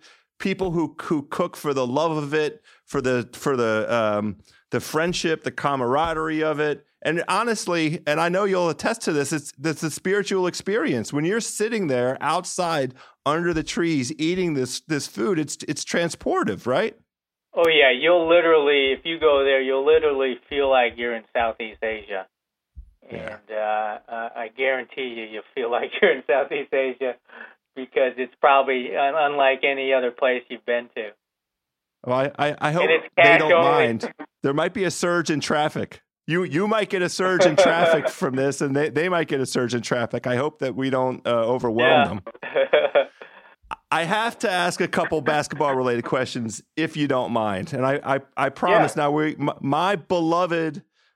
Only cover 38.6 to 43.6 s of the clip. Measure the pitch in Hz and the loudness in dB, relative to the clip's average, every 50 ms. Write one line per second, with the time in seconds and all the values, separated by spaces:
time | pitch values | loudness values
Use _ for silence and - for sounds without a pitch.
38.6 | 160 143 135 143 151 139 120 147 165 185 180 170 160 - 156 135 131 123 - 135 | -2 0 0 0 0 0 0 0 0 0 0 -2 -2 -2 -2 -2 -2 -2 0 -2
39.6 | 123 117 120 120 107 - 139 120 117 - - 120 - 131 123 120 139 156 - _ | 0 0 0 -2 -2 -2 -2 -2 -2 -2 -4 -6 -4 -2 -2 0 -2 -2 -4 _
40.6 | 143 131 101 113 135 135 131 131 127 127 127 - - - 120 117 113 113 127 127 | -6 -6 -4 -4 -2 -2 0 0 0 0 -2 -4 -2 0 0 2 2 0 0 0
41.6 | 127 120 110 113 123 131 151 147 139 - - 101 - - - - - - - 147 | 0 0 2 2 4 6 6 6 4 2 -2 -6 -10 -14 -16 -16 -14 -4 -2 0
42.6 | 135 - - 151 147 139 - 143 135 - - _ - - - - - - _ _ | 2 4 4 2 2 4 2 2 2 0 -4 _ -20 -20 -20 -20 -20 -20 _ _